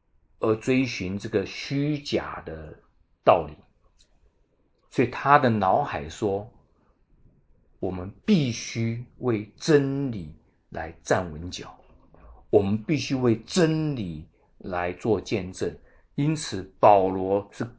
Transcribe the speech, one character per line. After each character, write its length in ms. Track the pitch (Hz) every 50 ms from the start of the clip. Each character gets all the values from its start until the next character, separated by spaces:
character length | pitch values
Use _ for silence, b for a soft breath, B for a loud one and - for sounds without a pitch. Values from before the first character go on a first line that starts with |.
| _ _ _ _ _ _ _ -
而 160 | - 110 110
追 300 | 113 - 135 131 127 135
寻 340 | 123 - - 98 90 98 101
这 100 | - 110
个 160 | 110 101 92
虚 520 | 85 - - - - 135 139 143 147 151 143
假 440 | - - 175 - - - - - -
的 320 | - 80 80 80 76 - - _ _ _ _ _ _ _ _ -
道 200 | - 104 87 78 73
理。 60 | 76 - _ _ _ _ _ _ _ _ _ _ _ _ _ _ _ _ _ _ _ _ _ _ _ _ _ _
所 140 | - - 127
以 40 | 120
他 300 | - - - 139 143 143
的 120 | 131 120
脑 320 | 113 107 95 92 101 131
海 260 | - - - 78 73 80
说 400 | - - 113 101 95 101 107 - - - _ _ _ _ _ _ _ _ _ _ _ _ _ _ _ _ _ _ _ _ _ _ _ _
：“我 100 | - 95
们 220 | 90 90 92 101 - _ _
必 280 | - 214 165 139 123
须 520 | 113 - - - - 117 113 113 113 117 123 - - -
为 320 | 110 123 113 104 104 - -
真 560 | - - - 156 143 139 135 135 139 143 131
理 220 | 113 98 82 76 80 - _ _ _ _ _ _
来 260 | - 82 80 82 - -
站 300 | - - 131 101 90 85
稳 180 | 76 78 85 90
脚， 260 | - - - - - - _ _ - _ _ _ - - - - - - - -
我 100 | - 104
们 160 | 98 98 104 107
必 180 | - - 160
须 180 | 135 117 - 143
为 220 | 127 123 123 110 110 -
真 520 | - - 190 165 160 160 156 156 151 143
理 300 | 120 101 87 80 76 80 - _ _ _ _ _ -
来 340 | - 101 90 87 87 90
做 280 | 90 - - 120 107 90
见 320 | 87 - 123 101 90 92
证。” 240 | 95 - 107 87 78 - - - _ _ _ _ _
因 200 | - 143 151 160
此 400 | 151 - - - 95 90 - - _
保 260 | - 107 104 98 92
罗 420 | 95 92 95 92 95 98 101 98 -
是 120 | - - 127 120 -